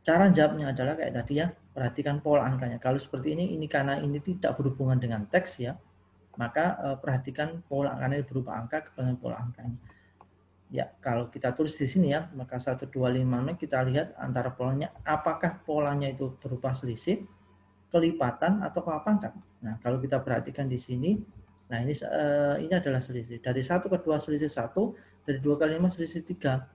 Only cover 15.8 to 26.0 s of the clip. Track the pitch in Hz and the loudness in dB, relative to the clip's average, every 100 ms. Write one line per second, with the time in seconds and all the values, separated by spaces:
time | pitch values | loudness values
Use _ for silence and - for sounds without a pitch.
15.8 | 147 143 139 135 131 - - 127 131 131 | 2 0 -2 -2 -6 -6 -8 -4 -2 -2
16.8 | 127 113 - 214 - - - _ _ _ | -4 -4 -2 -2 -4 -18 -20 _ _ _
17.8 | _ 170 165 165 123 - 160 202 147 170 | _ 2 2 2 0 2 2 2 2 -2
18.8 | 170 151 - 208 - - - _ 113 113 | -2 -2 2 2 0 -10 -20 _ -8 -4
19.8 | 123 127 131 131 131 120 120 139 135 123 | -2 -2 0 0 2 -2 -2 -4 -2 -2
20.8 | - 123 160 208 - - - _ _ 117 | -4 -2 2 0 -2 -18 -20 _ _ -2
21.8 | 127 147 - 151 147 147 143 143 156 180 | -2 -2 -2 0 2 4 2 2 2 2
22.8 | 147 131 127 123 117 117 127 127 131 175 | 2 0 -2 -8 -8 -6 -2 0 2 0
23.8 | 196 180 160 151 151 147 151 135 117 - | 2 0 2 0 2 0 0 -2 -2 0
24.8 | 226 - - - - 135 143 147 156 160 | 0 -2 -20 -12 -4 0 2 4 2 4
25.8 | 180 175 | 2 2